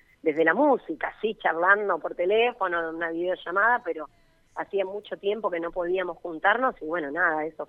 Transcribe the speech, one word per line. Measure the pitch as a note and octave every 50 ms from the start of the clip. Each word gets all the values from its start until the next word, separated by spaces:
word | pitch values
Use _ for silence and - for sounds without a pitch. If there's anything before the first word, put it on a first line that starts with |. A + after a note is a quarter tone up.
| _ _ _ _ -
desde | D#3+ C#3+ D3+ D#3+
la | D#3+ D#3+
música, | A3 D4 D4 B3+ - - - D#3+ - - D3+ - -
sí, | - A3 G#3 - -
charlando | F3 E3 E3 F3 F#3 G3+ G#3 G#3+ G3 F3+ D#3+
por | - F3 E3+
teléfono, | - F3 F#3 G#3 A3+ A#3 A#3+ A#3+ - F#3+ F3+ F3 E3+ E3 E3
en | D#3+
una | E3 E3+ E3
videollamada, | E3 E3 F3 F3+ F3+ - - E3+ F3 G3 G#3 A#3 B3 A#3+ -
pero | E3 D#3+ D#3+ D3+ - _ _ _ _ _ _ _ _ _
hacía | - D#3+ - - G3 F#3+
mucho | F#3+ G3 G#3 G3+ - F#3+
tiempo | E3+ - G3 G#3 A3+ G#3 G3
que | F3 E3+
no | E3 E3+ -
podíamos | F#3 F3 F3 F3+ F#3+ F3+ F3 E3 -
juntarnos | - F3 E3 D#3 - G3 G#3+ A#3+ C4 B3+ - -
y | D3+
bueno, | D#3 E3 F3 D3+ C#3
nada, | C#3+ E3+ F#3 E3+ D#3 D#3 D3+
eso | D#3+ D#3 - D3